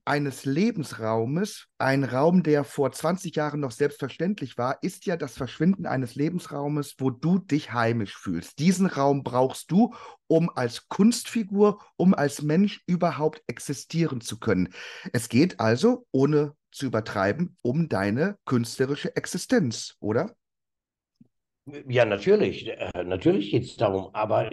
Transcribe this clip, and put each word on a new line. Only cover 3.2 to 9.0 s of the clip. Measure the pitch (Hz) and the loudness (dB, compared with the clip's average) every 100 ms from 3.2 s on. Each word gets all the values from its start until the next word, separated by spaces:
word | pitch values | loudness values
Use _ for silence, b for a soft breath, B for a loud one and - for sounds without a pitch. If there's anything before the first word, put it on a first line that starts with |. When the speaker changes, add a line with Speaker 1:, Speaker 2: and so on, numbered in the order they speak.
| 175 156 | -4 -4
Speaker 1:
Jahren | 151 143 | -4 -4
noch | 139 | -6
selbstverständlich | - 143 143 135 - 170 214 135 - | -2 -2 -2 -10 -4 -4 -4 -6 -4
war, | 123 139 | -4 -4
ist | 175 - - | -6 -6 -6
ja | 170 | -4
das | 143 - | -6 -8
Verschwinden | 127 - 160 196 165 | -10 0 2 2 0
eines | 131 123 131 | -4 -4 -4
Lebensraumes, | 151 180 - 143 143 151 143 - | -4 -4 -6 -6 -4 -4 -6 -4
wo | 135 | -4
du | 117 160 190 | -2 2 2
dich | 185 147 - | 2 -2 -2
heimisch | 117 113 117 101 - | 0 2 0 -2 -6
fühlst. | - 85 - - | -6 -6 -6 0
Diesen | 160 185 190 | 2 4 2
Raum | - | 2